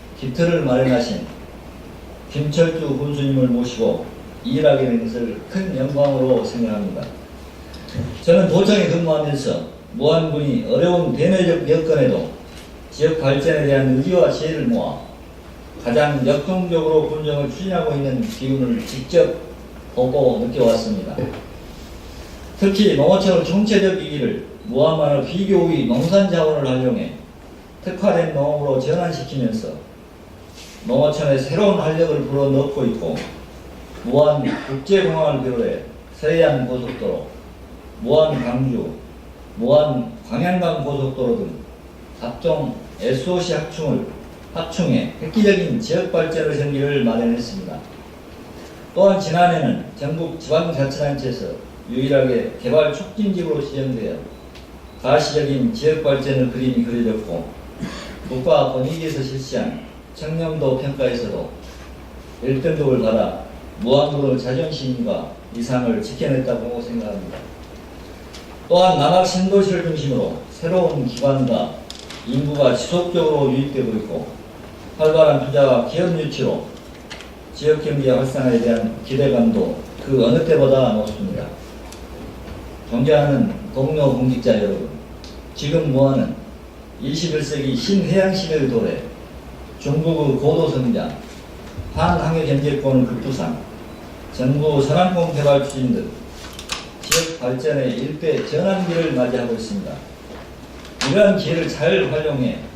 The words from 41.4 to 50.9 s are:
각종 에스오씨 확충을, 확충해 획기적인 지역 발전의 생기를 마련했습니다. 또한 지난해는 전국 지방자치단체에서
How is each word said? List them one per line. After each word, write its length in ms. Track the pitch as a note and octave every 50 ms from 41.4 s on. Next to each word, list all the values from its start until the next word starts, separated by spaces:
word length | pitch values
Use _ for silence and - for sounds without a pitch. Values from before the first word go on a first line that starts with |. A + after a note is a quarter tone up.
| F#2+ E2 - - - - - - - - - - - - - -
각종 540 | A#2 A#2+ - - - E3 D#3 - C#3 C3+ A#2+ - - - - -
에스오씨 520 | - A#2+ C3+ - - F#3 F3+ F3+ F3 - E3
확충을, 520 | D#3 - - - - D#3 C#3+ - A2 - - - - - - - - - - -
확충해 600 | E3 D#3+ - - - F3 D3 - - - - - -
획기적인 580 | D#3 D#3 - A3 G#3 G3+ F#3+ F3+ E3+ D#3 - -
지역 300 | - - D#3+ F3+ F3+ -
발전의 440 | - E3 D#3 - - - - - -
생기를 480 | C#3 C#3+ C#3+ C#3 C3+ C#3 C#3+ C#3+ C#3 A#2
마련했습니다. 760 | A#2 A2+ A#2 A#2 A#2 A#2 A#2 - - - - - - - - - - - - - - - - - - - - - - - - - - - - - - -
또한 260 | E3+ F#3+ G3 F#3+ F3+
지난해는 640 | - D#3+ D#3+ F3 F3 F3 E3 D3+ C3+ A#2 G2 - - - - -
전국 400 | C#3 D3 D#3+ D#3+ E3 F3 E3 -
지방자치단체에서 1080 | - C3 D3 D#3+ E3+ E3+ E3 C3+ C#3 C3+